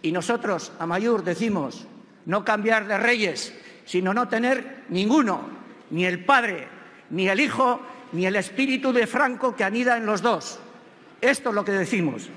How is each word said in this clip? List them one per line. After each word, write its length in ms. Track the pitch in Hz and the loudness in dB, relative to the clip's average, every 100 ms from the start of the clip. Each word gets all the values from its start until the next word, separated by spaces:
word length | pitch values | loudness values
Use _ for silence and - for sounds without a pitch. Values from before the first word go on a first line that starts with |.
Y 120 | 165 | 0
nosotros, 600 | 175 175 233 240 175 - - | -2 0 -2 0 -2 -4 -8
Amaiur, 440 | 165 175 226 226 | -4 0 2 0
decimos, 640 | 175 170 226 196 139 - - - - - - | 0 -2 0 0 -2 -8 -18 -20 -20 -18 -4
no 180 | 190 | -2
cambiar 420 | 220 214 214 220 202 | 2 0 4 2 2
de 120 | 202 | 0
reyes, 560 | 233 247 202 131 - - - - | 2 2 2 -2 -8 -12 -20 -20
sino 300 | - 180 185 | -2 0 2
no 140 | 202 247 | 0 0
tener 560 | 226 240 262 - - - | 0 2 0 -2 -14 -6
ninguno, 600 | 170 208 294 240 170 113 - - - - | -2 4 4 4 0 -6 -14 -18 -20 -8
ni 160 | 156 180 | -2 0
el 180 | 180 | -2
padre, 440 | 180 277 233 175 127 - - - - | 2 4 4 -4 -10 -18 -20 -20 -8
ni 180 | 165 190 | 0 2
el 120 | 196 | 2
hijo, 400 | 285 - 254 247 - - - | 0 2 2 2 -4 -18 -10
ni 140 | 165 185 | -2 0
el 100 | 202 | 0
espíritu 560 | 185 - 269 262 262 | -2 -2 0 0 2
de 140 | 247 226 | 2 2
Franco 480 | 254 - 247 254 | 2 0 0 -4
que 100 | - | 0
anida 320 | 190 226 247 240 | -2 0 2 2
en 100 | 220 | 0
los 160 | 208 | 0
dos. 360 | 240 214 - - - - - - - - | 2 0 -4 -14 -18 -20 -20 -20 -20 -2
Esto 300 | 247 277 254 | 0 2 0
es 40 | |
lo 100 | 208 | -2
que 80 | 202 | 0
decimos. 560 | 196 180 214 165 117 - | 0 0 0 0 -2 -10